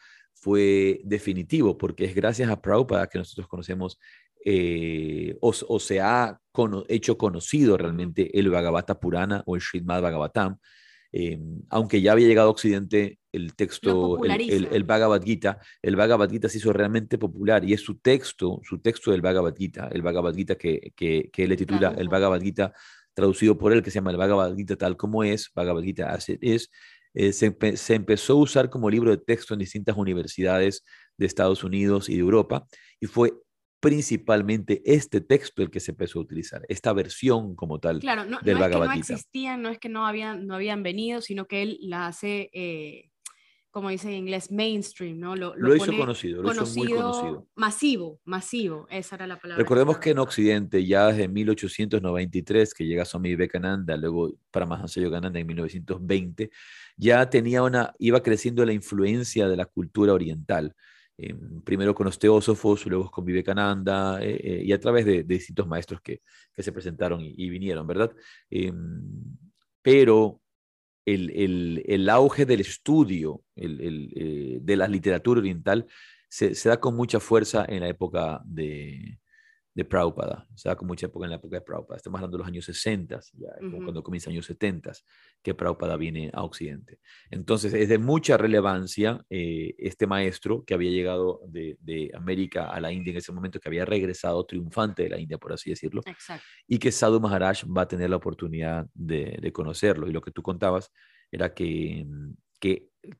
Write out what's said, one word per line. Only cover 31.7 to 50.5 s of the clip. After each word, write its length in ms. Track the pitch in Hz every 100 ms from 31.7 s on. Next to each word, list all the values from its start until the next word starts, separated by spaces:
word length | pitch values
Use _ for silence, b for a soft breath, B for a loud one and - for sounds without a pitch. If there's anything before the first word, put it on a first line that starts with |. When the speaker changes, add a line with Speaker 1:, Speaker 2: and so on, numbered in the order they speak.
| 98 101 101 -
Speaker 1:
y 60 |
de 60 | 90
Europa, 460 | 87 110 98 - - b b b
y 60 | 107
fue 260 | - 117 - _ _ _ _
principalmente 1040 | 151 147 - 110 - 107 101 110 98 101
este 360 | - 147 - 101
texto 420 | 80 139 - -
el 80 | 90
que 100 | 90
se 120 | -
empezó 260 | 78 90 85
a 40 |
utilizar, 420 | 82 82 85 - -
esta 240 | 98 120
versión 600 | 98 92 - 131 117 104
como 240 | 87 85 76
tal 220 | 85 80
Speaker 2:
Claro, 240 | 277 -
no, 160 | 95 -
Speaker 1:
del 160 | 107 95
Speaker 2:
no 40 |
es 60 | 92
que 40 |
Speaker 1:
Bhagavad 160 | 85 82
Speaker 2:
no 40 |
Speaker 1:
Gita. 220 | 85 80
Speaker 2:
existían, 480 | - - 262 262 254
no 60 | 226
es 100 | 226
que 100 | 240
no 180 | 220 214
habían, 400 | 214 220 202 196
no 100 | 190
habían 260 | 208 208
venido, 380 | 180 190 226 240
sino 260 | 226 196 190
que 160 | 196
él 160 | 208 -
la 260 | 190 175 175
hace, 420 | 165 202 202 196
eh, 580 | 180 180 160 151 135 _ _ - B B B B
como 200 | 208 196
dice 180 | 190 208
en 60 |
inglés, 360 | 196 185 190 -
mainstream, 720 | 202 220 214 196 - 180 165
¿no? 160 | 175 190
Lo, 180 | 180 123
lo 120 | 123
Speaker 1:
Lo 80 | 151
hizo 100 | 196
Speaker 2:
pone 100 | -
Speaker 1:
conocido, 460 | 131 117 90 87
lo 60 | 92
hizo 180 | 226 202
muy 220 | 233 233
Speaker 2:
conocido, 140 | 233
Speaker 1:
conocido. 460 | 240 240 247 - -
Speaker 2:
masivo, 640 | - 220 214 294 233 170 156
masivo, 640 | - 185 - 240 202 156 -
esa 240 | 190 185
era 120 | 185 185
la 80 | 175
palabra 220 | 175 170
que 40 |
Speaker 1:
Recordemos 320 | - 123 139
Speaker 2:
estaba 80 | 156
Speaker 1:
que 80 | 160
en 60 | 139
Speaker 2:
buscando. 120 | 131
Speaker 1:
Occidente, 560 | - 107